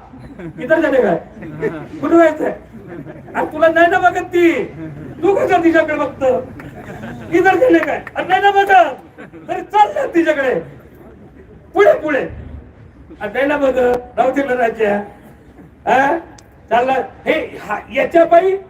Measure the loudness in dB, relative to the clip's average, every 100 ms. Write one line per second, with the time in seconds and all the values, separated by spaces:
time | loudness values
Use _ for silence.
0 | -12 -20 -20 -16 -16 -12 0 2 2 2
1 | 0 -2 -6 -16 -16 -8 -8 -8 -12 -8
2 | 2 4 4 2 -6 -8 -14 -20 -18 -16
3 | -16 -18 -10 -6 -6 0 2 4 4 4
4 | 2 0 -2 2 2 2 -4 -10 -14 -14
5 | -16 -4 0 0 2 2 2 2 0 -2
6 | -6 -2 -2 -2 -4 -14 -18 -18 -18 -16
7 | -16 -16 -2 2 4 4 4 4 2 -4
8 | -8 -8 -2 2 4 2 4 6 4 0
9 | -14 -20 -20 -18 -10 -10 -2 2 2 2
10 | -2 0 0 0 0 -2 -6 -16 -20 -20
11 | -20 -20 -20 -20 -20 -20 -6 2 4 2
12 | 0 -4 -4 -10 -16 -18 -20 -20 -20 -20
13 | -20 -12 -8 -2 -2 0 0 2 0 0
14 | -4 -2 0 0 -2 0 -2 0 -2 -2
15 | -6 -16 -20 -20 -20 -20 -20 -10 0 2
16 | 2 -2 -8 -20 -20 -20 -2 0 0 -2
17 | -4 -6 -2 -2 -4 -10 -10 -10 -6 -4
18 | 0 2 4 4 4 0 -4